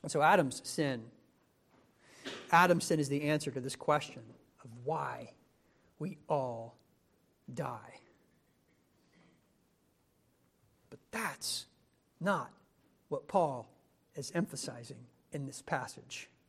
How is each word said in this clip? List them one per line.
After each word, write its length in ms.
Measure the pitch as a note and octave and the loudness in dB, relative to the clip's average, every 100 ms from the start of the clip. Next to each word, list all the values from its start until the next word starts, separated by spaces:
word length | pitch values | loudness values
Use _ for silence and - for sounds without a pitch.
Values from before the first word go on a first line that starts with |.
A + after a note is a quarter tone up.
And 100 | D#3 | -2
so 80 | D3+ | 4
Adam's 400 | D3+ F#3+ C#3+ - | 8 8 6 -2
sin, 380 | - - D3 B2 A2 - _ _ _ _ _ _ _ _ - - - - - | -8 -2 0 -2 -8 -20 _ _ _ _ _ _ _ _ -20 -16 -14 -14 4
Adam's 320 | E3 F3+ E3+ | 8 8 6
sin 160 | - D#3+ | 4 2
is 80 | C#3+ | 2
the 140 | C#3+ | 0
answer 280 | D3 D3+ C#3+ | 2 0 0
to 100 | C3 | -6
this 140 | B2+ | -6
question 480 | - - D3 - - A2+ - _ _ | -4 2 2 0 -12 -18 -20 _ _
of 80 | B2 A#2 | -18 -10
why 480 | B2 D#3 C#3 A#2+ A#2 - _ _ _ _ _ _ | -4 -4 -4 -8 -12 -20 _ _ _ _ _ _
we 200 | D#3+ D#3 - | -10 -10 -2
all 480 | D3 C3 A2+ A#2 - _ _ _ _ _ _ - | -2 0 -6 -10 -16 _ _ _ _ _ _ -14
die. 480 | B2+ C3+ A#2 G2 - - _ _ _ _ _ _ _ _ _ _ _ _ E2 _ _ _ _ _ _ _ _ _ _ _ _ _ _ _ | -8 -6 -8 -14 -20 -20 _ _ _ _ _ _ _ _ _ _ _ _ _ _ _ _ _ _ _ _ _ _ _ _ _ _ _ _
But 100 | - _ | -20 _
that's 540 | A3+ G#3 - - - - _ _ _ _ _ | -4 -4 -4 -6 -6 -8 _ _ _ _ _
not 300 | F3+ F3+ A#2+ - _ _ _ _ _ | 0 0 -2 -12 _ _ _ _ _
what 200 | C#3+ - | -8 0
Paul 380 | G3 D#3+ B2+ A2+ _ _ _ _ | 2 4 0 -10 _ _ _ _
is 160 | - C#3 | -10 -4
emphasizing 720 | E3+ G#3 C3+ - B2 A#2+ C3+ B2 _ _ | -2 -2 -4 -8 -10 -12 -16 -18 _ _
in 140 | D3+ C3+ | -8 -8
this 160 | - | -10
passage. 680 | - D3 B2+ - - - - _ | -4 -4 -4 -12 -14 -14 -14 _